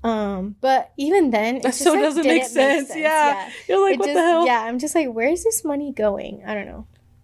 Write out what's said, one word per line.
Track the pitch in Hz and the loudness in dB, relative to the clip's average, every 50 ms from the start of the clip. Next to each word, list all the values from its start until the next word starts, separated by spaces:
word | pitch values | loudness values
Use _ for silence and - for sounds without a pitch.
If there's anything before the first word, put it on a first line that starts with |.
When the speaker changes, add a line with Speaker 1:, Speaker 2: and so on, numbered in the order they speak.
| - | -2
Speaker 1:
Um, | 233 226 220 208 202 202 190 185 208 202 _ | -2 -2 -2 -2 -4 -4 -6 -6 -8 -8 _
but | - 262 262 254 - - _ | 0 2 2 2 0 -4 _
even | - 277 294 359 403 339 269 | -8 -2 2 2 4 4 4
then, | 233 214 214 226 247 | 2 0 0 0 -2
it | 262 - | -2 -2
Speaker 2:
That | 262 | -2
Speaker 1:
just, | 254 - 285 | -2 2 2
Speaker 2:
so | 349 311 | 2 4
Speaker 1:
like, | 392 | 4
Speaker 2:
doesn't | 294 311 285 320 320 | 2 0 0 0 2
make | 262 - 240 254 | 2 2 2 0
Speaker 1:
didn't | 226 233 | 0 0
make | 277 262 277 277 330 | 2 4 4 4 2
Speaker 2:
sense. | 277 285 | -2 -4
Speaker 1:
sense. | - 320 | -6 -2
Speaker 2:
Yeah. | 311 302 311 311 302 285 285 196 190 | 0 0 2 4 2 2 0 -2 -6
Speaker 1:
Yeah. | - - - - - | -12 -14 -18 -4 0
Speaker 2:
You're | - 392 392 392 | 2 2 4 2
like, | 359 | 2
Speaker 1:
It | 240 | 2
Speaker 2:
"What | 381 | 0
the | 285 294 | 0 2
Speaker 1:
just, | 349 330 | 2 4
Speaker 2:
hell?" | 339 339 330 349 | 4 4 4 4
Speaker 1:
yeah, | 262 240 233 220 | 2 2 0 -2
I'm | 226 240 254 | -2 -4 -4
just | 269 302 - | -4 0 0
like, | 339 311 254 | 0 0 0
"Where | 226 226 226 277 | -2 -2 0 0
is | 339 359 - | 0 0 0
this | 453 440 - - | -2 -2 -2 -4
money | 311 285 285 294 285 - | -4 -4 -4 -4 -8 -4
going?" | - 214 208 196 - - - 208 - - | -2 -2 -2 0 -2 -8 -10 -12 -14 -10
I | 208 214 | -10 -8
don't | 208 196 | -8 -8
know. | - - - 220 - _ _ _ _ _ _ | -10 -14 -18 -18 -20 _ _ _ _ _ _